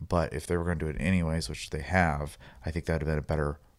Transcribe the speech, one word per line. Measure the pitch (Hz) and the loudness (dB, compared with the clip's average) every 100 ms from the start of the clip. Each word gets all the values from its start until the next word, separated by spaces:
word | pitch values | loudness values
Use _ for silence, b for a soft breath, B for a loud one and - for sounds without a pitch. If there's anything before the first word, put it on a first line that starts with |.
| 85 | 0
but | 90 80 | 2 2
if | 76 - | -2 -2
they | 87 | 0
were | |
gonna | 85 80 | 0 -2
do | 80 | -2
it | 69 | -2
anyways, | 80 95 82 80 78 | 2 2 2 0 -2
which | 76 - | -6 -8
they | 76 | -8
have, | 73 92 85 73 73 - b b | 0 4 4 2 -4 -10 b b
I | - | -6
think | 80 76 | -2 0
that | |
would | 80 | 0
have | 73 | 0
been | 76 | 0
a | |
better | - 78 73 73 - | 0 0 0 -2 -10